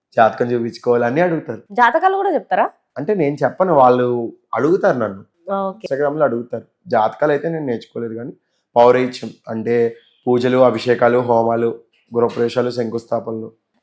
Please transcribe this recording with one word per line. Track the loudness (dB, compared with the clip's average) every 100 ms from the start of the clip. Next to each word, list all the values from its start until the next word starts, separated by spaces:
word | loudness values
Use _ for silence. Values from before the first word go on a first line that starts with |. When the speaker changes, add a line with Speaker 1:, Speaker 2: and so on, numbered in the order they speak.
| _ 2
Speaker 1:
జాతకం | 2 2 -2
చూపించుకోవాలి" | -2 -4 -6 0 0
అని | 0 0
అడుగుతారు. | 0 -2 -6 -14 -8
Speaker 2:
జాతకాలు | 2 2 4 0 0
కూడా | -2
చెప్తారా? | -2 -2 -2 -2 -6 _ -10
Speaker 1:
అంటే | -4
నేను | 0 0 0
చెప్పను, | -2 0 2
వాళ్ళు | 6 6 4 2 -2 -6 -12 _
అడుగుతారు | -2 0 2 2 0
నన్ను. | -4 -6 -18 _ -8
Speaker 2:
ఆ, | -6 -6
ఓకే. | -8
Speaker 1:
Instagram-లో | -8 -4 -2 0
అడుగుతారు. | 0 -2 -6 -12 -14 _ -4
జాతకాలు | 0 0 0 -2
అయితే | -2 -4
నేను | -6 -6
నేర్చుకోలేదు, | -6 -8 -10 -10
కానీ | -10 -14 -18 _ _ _ 4
పౌరహిత్యం | 6 6 2 -6 -14 -16 -12
అంటే | -8 -2 0 0 -4 _ _ -2
పూజలు, | 0 2 4
అభిషేకాలు, | 4 2 0 2 4 2
హోమాలు, | 2 0 0 0 -2 -4 _ _ _ -2
గృహప్రవేశాలు, | 0 0 -2 -2 -4
శంకుస్థాపనలు. | -4 -6 -8 -6 -6 -6 -10 -12 _ _ _